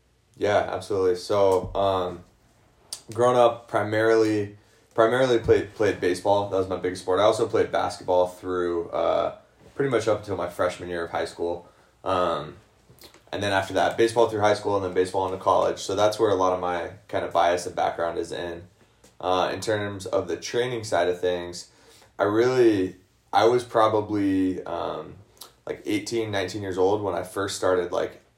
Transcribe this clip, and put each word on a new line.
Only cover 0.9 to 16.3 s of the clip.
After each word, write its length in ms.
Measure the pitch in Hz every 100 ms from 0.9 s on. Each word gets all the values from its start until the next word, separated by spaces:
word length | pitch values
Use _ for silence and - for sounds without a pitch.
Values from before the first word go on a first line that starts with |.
| 98 92 90
So, 600 | - 104 98 92 90 98
um, 480 | 98 95 90 87 - _ _ _ _ _ _ - -
growing 220 | 110 123 123
up, 320 | 120 117 -
primarily, 880 | 110 104 110 110 113 107 107 101 104 _ _ _
primarily 460 | - 117 123 131 117
played, 340 | 110 107 -
played 260 | - 104 87
baseball. 500 | 92 90 101 101 101
That 80 | 95
was 120 | 92
my 80 | 90
biggest 240 | 92 90
sport. 180 | - 92
I 40 |
also 240 | 104 113 117
played 240 | 107 90
basketball 560 | 82 101 - - 90 90
through, 640 | - 92 90 87 85 85
uh, 420 | 80 85 85 82 - _ _ - -
pretty 140 | 139
much 180 | 117 107
up 120 | 104
until 180 | - 92
my 100 | 87
freshman 400 | - 90 90 90
year 160 | 87
of 80 | 85
high 140 | 85 85
school. 420 | - 85 85 - _ _ _ 90
Um, 500 | 92 90 80 76 - _ _ _ - - - _
and 100 | 98
then 120 | 101
after 200 | 98 95
that, 240 | 95 87 -
baseball 300 | 113 113 113
through 140 | 107
high 120 | 104
school 220 | 104 104 101
and 100 | 92
then 80 |
baseball 320 | 90 92 98 92
into 120 | 95
college. 420 | 95 90 90 -
So 160 | - 95
that's 240 | 107 -
where 100 |
a 60 | 107